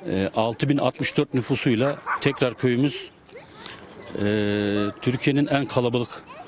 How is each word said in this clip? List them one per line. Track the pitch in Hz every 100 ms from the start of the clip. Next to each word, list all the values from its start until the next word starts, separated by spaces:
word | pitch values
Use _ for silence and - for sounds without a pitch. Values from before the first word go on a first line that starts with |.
| -
Ee, | 95 95
altı | - 113 117 139
bin | 143
altmış | 127 - - -
dört | 147
nüfusuyla | 131 110 131 - 113 135 143 - -
tekrar | 143 139 127
köyümüz, | 110 131 120 139 - - - - - - - - - - - -
e, | - 101 107 104 104 104 104 101 -
Türkiye'nin | - 123 - 143 147
en | 139 131
kalabalık | - 123 123 120 - - -